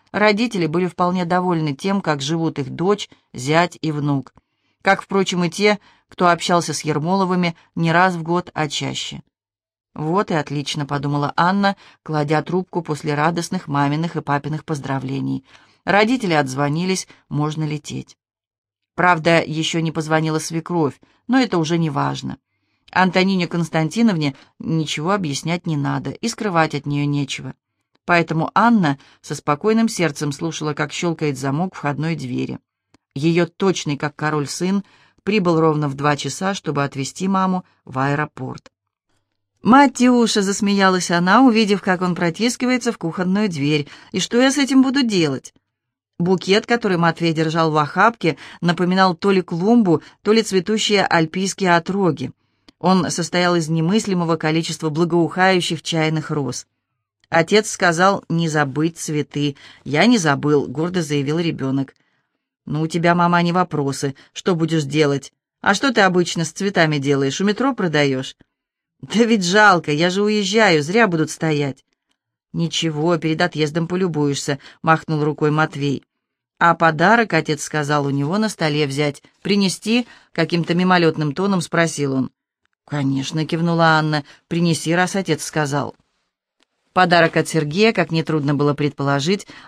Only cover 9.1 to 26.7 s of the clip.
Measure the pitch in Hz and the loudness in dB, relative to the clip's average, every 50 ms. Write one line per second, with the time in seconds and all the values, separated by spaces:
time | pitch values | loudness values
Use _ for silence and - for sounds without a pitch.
9.1 | 147 143 - _ _ _ _ _ _ _ _ _ _ _ _ _ - - 151 156 | -12 -16 -18 _ _ _ _ _ _ _ _ _ _ _ _ _ -10 -6 -4 -2
10.1 | 170 202 214 - 180 151 143 - 143 147 139 - - 151 147 - 147 139 139 143 | 0 0 0 0 -2 -2 -2 -4 -6 -6 -6 -6 -6 -6 -6 -4 -4 -4 -2 -2
11.1 | 143 143 143 139 - - 170 180 196 202 202 196 196 - - - _ _ - - | -2 -2 -2 -2 0 0 2 2 2 2 0 0 0 -4 -8 -20 _ _ -10 -6
12.1 | 156 151 147 147 156 151 151 - 170 185 185 - - 175 165 - 151 - - 151 | -4 -2 0 2 0 0 0 0 -2 -4 -4 -4 -6 -6 -6 -6 -6 -6 -4 -4
13.1 | 147 147 151 170 170 175 170 - 190 180 - 156 143 143 143 143 147 156 170 170 | -2 0 0 0 -2 -2 -4 -4 -6 -8 -6 -2 0 0 0 0 0 -2 -4 -4
14.1 | 165 151 - - 143 143 - 147 156 151 - - 160 139 135 131 139 135 131 131 | -6 -6 -4 -2 -2 -2 -2 -6 -8 -8 -6 -8 -8 -6 -6 -4 -6 -4 -4 -6
15.1 | 135 135 131 135 135 131 - _ - - _ _ _ _ - 180 180 202 220 220 | -6 -4 -4 -4 -6 -6 -8 _ -20 -20 _ _ _ _ -4 0 2 2 2 2
16.1 | 262 240 208 180 160 151 143 131 131 139 143 143 147 165 180 190 190 185 - - | 0 -2 0 0 0 0 0 0 -2 -2 -2 0 0 -2 -2 -2 -2 -4 -6 -10
17.1 | - _ _ - 147 147 147 156 151 156 156 147 151 143 - - 127 135 131 - | -16 _ _ -8 -4 -4 -2 -2 -4 -4 -6 -6 -6 -8 -10 -10 -12 -12 -12 -14
18.1 | _ _ _ _ _ _ _ _ _ _ _ _ _ _ _ _ _ - 175 180 | _ _ _ _ _ _ _ _ _ _ _ _ _ _ _ _ _ 0 2 2
19.1 | 175 160 151 170 170 160 - - 156 160 160 - - 165 165 160 147 165 151 156 | 2 2 2 2 2 2 2 0 -4 -4 -4 -4 -2 -2 -2 -2 -4 -4 -2 0
20.1 | 160 156 160 160 156 156 156 - 165 165 160 - 175 170 151 131 - _ _ _ | 0 0 0 0 -2 -4 -4 -6 -6 -8 -6 -4 -2 0 0 0 -2 _ _ _
21.1 | _ _ _ - 247 269 254 190 190 170 160 143 170 170 165 156 139 143 143 139 | _ _ _ 0 0 2 2 2 0 0 0 0 0 0 0 0 -2 -2 -2 -4
22.1 | 135 131 135 131 131 - _ _ _ _ _ _ _ _ _ _ - 180 185 185 | -4 -6 -8 -10 -12 -12 _ _ _ _ _ _ _ _ _ _ 0 0 2 2
23.1 | 170 185 185 190 196 185 170 156 175 170 165 165 - 160 160 151 - 226 233 226 | 2 2 2 2 0 0 -2 -2 -2 -4 -4 -2 -2 -2 -2 0 0 2 2 2
24.1 | 185 156 151 139 135 - - _ _ - - - 160 160 151 151 - 156 151 180 | 2 2 -2 -2 -4 -6 -12 _ _ -12 -6 -4 -2 -2 -2 -4 -4 -4 -2 -2
25.1 | 202 208 180 143 139 - - 160 175 175 - 170 156 143 139 139 143 135 123 139 | -2 -2 -2 -4 -4 -4 -4 -4 -4 -4 -4 -4 -2 -2 -2 -2 -2 -4 -6 -8
26.1 | - - - 226 - - - 208 175 165 160 156 | -8 -6 -6 -6 -6 -4 -4 -2 0 0 0 0